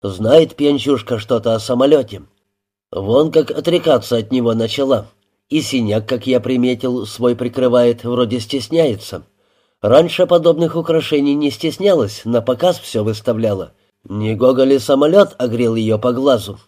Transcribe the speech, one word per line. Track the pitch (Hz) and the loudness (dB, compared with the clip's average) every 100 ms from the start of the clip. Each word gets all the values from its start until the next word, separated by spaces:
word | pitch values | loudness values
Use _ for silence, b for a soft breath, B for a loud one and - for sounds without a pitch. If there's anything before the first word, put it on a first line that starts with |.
«Знает | 104 92 107 151 156 - | -10 -6 4 4 4 0
пьянчушка | 143 143 139 135 - 117 | 0 0 0 -2 -2 -8
что-то | 104 117 110 | -2 -2 0
о | 113 | -2
самолёте. | 107 123 139 151 107 98 73 _ _ _ _ _ _ | -2 0 4 4 0 -12 -20 _ _ _ _ _ _
Вон | 87 98 123 156 | -8 0 2 4
как | 160 143 | 2 0
отрекаться | - 147 170 165 127 - 120 | -4 -2 0 2 0 0 -4
от | 107 | -2
него | 131 117 | -2 0
начала. | 113 113 - 139 120 - _ _ _ _ | 0 -2 -2 0 -2 -2 _ _ _ _
И | 156 | -4
синяк, | 123 131 107 104 107 | -2 -4 -2 -2 -2
как | 127 131 | -6 0
я | 123 | -2
приметил, | 120 131 123 123 131 127 110 | 0 0 0 0 -4 -4 -8
свой | - 123 120 | -2 -2 -2
прикрывает, | 120 120 127 120 123 117 | -4 -2 2 4 2 0
вроде | 120 120 120 123 | -4 -2 -2 -4
стесняется. | 110 139 117 160 156 104 - 90 - _ _ _ _ _ | -6 -8 -4 0 0 -2 -10 -14 -16 _ _ _ _ _
Раньше | 104 131 170 - 175 | 4 4 4 0 2
подобных | 175 165 160 165 | 4 4 2 0
украшений | 165 165 160 - 151 143 143 | -2 -2 -2 0 0 0 0
не | 147 | -2
стеснялась, | 135 165 - 196 175 101 - | -2 -6 -2 2 2 0 -4
на | 113 117 | -2 -2
показ | 113 123 175 175 | 0 0 0 0
всё | - 117 | -4 -4
выставляла. | 107 107 - 110 110 98 82 _ _ _ | -4 -4 -4 -2 -2 -4 -8 _ _ _
Не | - 101 107 | -10 -6 -4
Гоголь | 110 127 131 135 | 0 2 2 2
ли | 139 | 2
самолёт | - 139 147 190 196 - | 2 2 4 4 2 0
огрел | 127 117 120 113 | -6 -2 0 0
её | 110 107 | 0 0
по | 123 | 0
глазу?» | 123 139 123 104 101 | 0 0 0 -2 -14